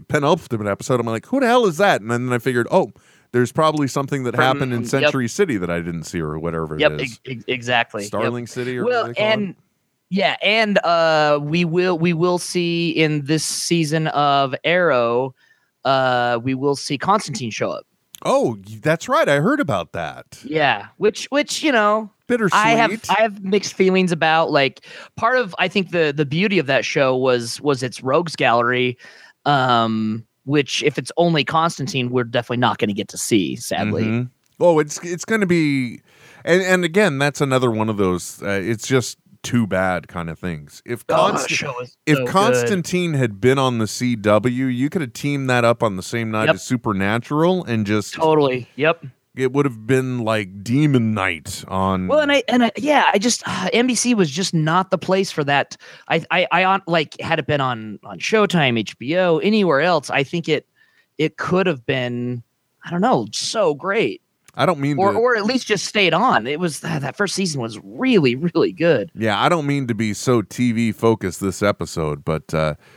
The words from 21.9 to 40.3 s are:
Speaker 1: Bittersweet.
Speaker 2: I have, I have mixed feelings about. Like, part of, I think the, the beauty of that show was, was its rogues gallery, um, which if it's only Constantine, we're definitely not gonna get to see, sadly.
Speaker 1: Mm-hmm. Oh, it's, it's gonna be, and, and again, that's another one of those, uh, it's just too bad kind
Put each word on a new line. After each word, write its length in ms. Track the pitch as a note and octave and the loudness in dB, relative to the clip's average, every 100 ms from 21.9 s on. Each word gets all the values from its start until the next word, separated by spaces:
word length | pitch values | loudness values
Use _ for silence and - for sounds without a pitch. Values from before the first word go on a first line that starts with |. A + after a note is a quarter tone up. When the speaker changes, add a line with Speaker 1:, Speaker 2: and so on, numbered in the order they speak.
| G#3+ A3 - - | 0 -4 -12 -4
Speaker 1:
Bittersweet. 320 | A#3+ G3+ F#3 | 0 2 2
Speaker 2:
I 120 | G#3+ | 4
have, 340 | A3+ A3+ A3 - | 4 2 0 -2
I 100 | G3 | 0
have 240 | A3 G3+ F#3+ | 0 -2 -2
mixed 300 | G3+ - - | -2 -2 2
feelings 360 | F#3 F#3+ F#3 | 2 4 2
about. 400 | E3 D#3+ D#3+ E3 | 2 2 4 2
Like, 360 | D3 C3+ - - - - - | 2 2 0 -14 -20 -20 -4
part 200 | A3+ B3+ | 0 2
of, 160 | G#3+ - | 0 -2
I 100 | F3+ | -2
think 220 | G#3 E3+ | -2 -2
the, 220 | E3+ D#3 C#3+ | 0 0 0
the 80 | C#3+ | -2
beauty 340 | D#3 G#3 G3 | 0 0 2
of 80 | C3+ | 2
that 180 | C3 G#2+ | 0 0
show 300 | D#3 C3 B2+ | 0 2 2
was, 440 | C3 B2 A#2 - | 2 0 -2 -4
was 220 | C#3 C3 | -2 -2
its 200 | B2 - | -4 -6
rogues 320 | B2+ D3 E3+ - | 0 0 0 0
gallery, 600 | C3+ A#2 A#2+ B2 B2 A#2+ - - - _ - | 2 4 2 2 0 -4 -12 -20 -20 _ 0
um, 800 | C#3+ C3 A#2+ A2+ A2 A2 A2 - _ - | 2 4 2 2 0 -2 -4 -10 _ -2
which 380 | D3+ C3+ - | 0 0 -2
if 140 | C#3 - | -2 -2
it's 160 | C3 - | -4 0
only 260 | F3 D#3+ B2+ | 2 2 0
Constantine, 640 | D#3+ E3 - C3 C3+ B2 | 0 0 -2 -6 -4 -2
we're 140 | B2+ A#2 | -2 0
definitely 320 | B2 A#2+ A#2+ | -2 -2 0
not 200 | A#2+ G#2 | 0 2
gonna 160 | G#2 G2+ | -2 -2
get 140 | G2 | -6
to 100 | - | -8
see, 380 | - A2+ D#2 B1+ | 0 2 2 -4
sadly. 480 | - D#2+ G#2 D#2+ A2 | -6 -4 -2 -2 -2
Speaker 1:
Mm-hmm. 580 | A2+ B2 - _ - | -2 -4 -10 _ 0
Oh, 160 | F3 D#3 | 4 4
it's, 260 | D3+ - F3 | 2 -4 -10
it's 200 | F3 - | -10 -4
gonna 200 | A3+ F#3+ | 0 2
be, 540 | F3 D3+ C#3 B2 F2+ _ _ - - - | 2 2 0 -2 -8 _ _ -20 -10 2
and, 180 | F3 | 2
and 220 | F#3 F#3 F3 | 4 2 2
again, 340 | E3+ G#3 C3+ | 2 2 2
that's 220 | C#3+ - | -2 0
another 280 | C3+ C3 B2 | 0 2 2
one 200 | A2 A2 | 2 0
of 80 | G#2 | 0
those, 440 | F#2+ F2+ - - | 0 0 -4 -10
uh, 180 | - G2 | -6 -4
it's 240 | F#2 A2 - | -2 -4 0
just 320 | C3 A#2 - _ _ | 0 0 -8 _ _
too 240 | - A#2+ G#2+ | -4 -2 0
bad 420 | F#2 F#2 F2+ - | 0 0 -2 -6
kind 220 | F2+ E2 | -8 -8